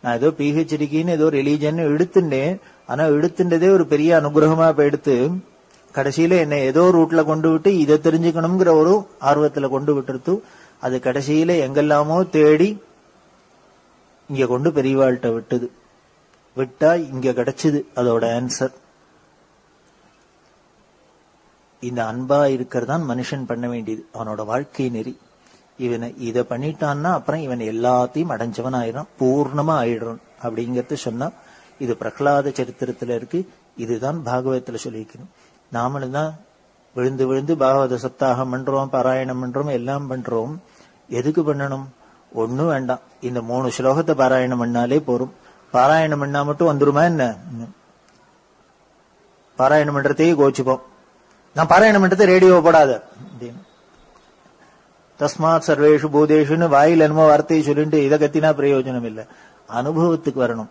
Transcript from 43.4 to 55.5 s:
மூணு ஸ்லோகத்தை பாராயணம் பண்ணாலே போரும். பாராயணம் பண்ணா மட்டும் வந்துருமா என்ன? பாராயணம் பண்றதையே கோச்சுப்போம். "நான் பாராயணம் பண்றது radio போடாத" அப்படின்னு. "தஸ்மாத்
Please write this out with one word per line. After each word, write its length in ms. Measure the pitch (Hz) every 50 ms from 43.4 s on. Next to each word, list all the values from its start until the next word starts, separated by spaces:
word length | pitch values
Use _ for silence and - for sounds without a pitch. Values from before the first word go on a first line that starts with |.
மூணு 260 | 113 113 120 127 131
ஸ்லோகத்தை 480 | 123 - - 127 131 135 156 160 160 156
பாராயணம் 500 | 131 131 127 131 127 127 127 127 123 117
பண்ணாலே 340 | 120 120 120 120 123 135 151
போரும். 340 | 151 - 123 120 127 131 - - _ - _ _ _ _ -
பாராயணம் 460 | 123 127 139 156 160 160 156 151 143
பண்ணா 240 | 143 139 143 143 143
மட்டும் 360 | 147 147 147 175 165 147 139
வந்துருமா 240 | 143 143 139 147 160
என்ன? 340 | 175 170 156 127 117 110 92 - - 123 113 117 110 - _ _ _ _ _ _ _ _ _ _ _ _ _ _ _ _ _ _ _ _ _ _ _ _ _ _ _ _ _ _ _ _ _ _ _ _
பாராயணம் 380 | - 127 135 147 151 147 147 143
பண்றதையே 380 | 139 139 143 143 - 160 170 170
கோச்சுப்போம். 460 | 147 143 139 135 - 127 131 131 127 - - _ _ _ _ _ _ _ _ _ _ _ _ _
"நான் 120 | 151 160
பாராயணம் 360 | 156 170 185 220 220 208 202 190
பண்றது 220 | 185 190 185 208
radio 340 | 185 185 185 185 185 185 175 156
போடாத" 400 | 170 165 160 151 135 120 104 - - - -
அப்படின்னு. 460 | 123 - - 120 120 120 117 - - _ _ _ _ _ _ _ _ _ _ _ _ _ _ _ _ _ _ _ _ _ _ _ _ _ _ _ _ _ _ -
"தஸ்மாத் 480 | 147 147 - - 156 160